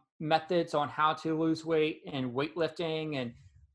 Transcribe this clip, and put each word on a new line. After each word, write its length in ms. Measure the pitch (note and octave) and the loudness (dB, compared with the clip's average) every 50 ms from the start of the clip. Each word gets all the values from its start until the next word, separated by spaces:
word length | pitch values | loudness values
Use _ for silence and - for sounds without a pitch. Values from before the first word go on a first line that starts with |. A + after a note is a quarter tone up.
| _ _ _ - | _ _ _ -8
methods 540 | D#3 D3+ D#3+ D#3+ D#3+ - F#3 E3+ E3 E3 - | 0 2 2 2 2 2 2 0 2 2 0
on 160 | D3+ D3 C3 | 0 0 0
how 240 | - - D3+ D#3 D#3 | 0 2 2 2 2
to 240 | D#3 - D#3+ D#3+ | 0 -2 -2 0
lose 280 | D#3 E3 D#3+ D#3+ D#3+ D#3+ | 2 2 2 0 0 0
weight 360 | D#3+ E3 D#3 D#3 D#3 E3+ - - F#3 | 0 2 2 2 2 0 -4 -10 -8
and 200 | D#3+ C3+ B2+ B2+ | -4 -4 -4 -2
weightlifting, 840 | A#2 C3 D3 D#3+ - F3+ D#3+ D#3 - - F3 D#3+ D#3+ D#3 D#3 D#3 D3+ | 0 -2 -2 -2 0 -2 -2 -2 -2 -4 -4 -2 -2 -2 -4 -4 -4
and 160 | C3+ B2 A#2 A#2+ - - - - - - _ | -4 -4 -6 -8 -12 -20 -20 -20 -20 -20 _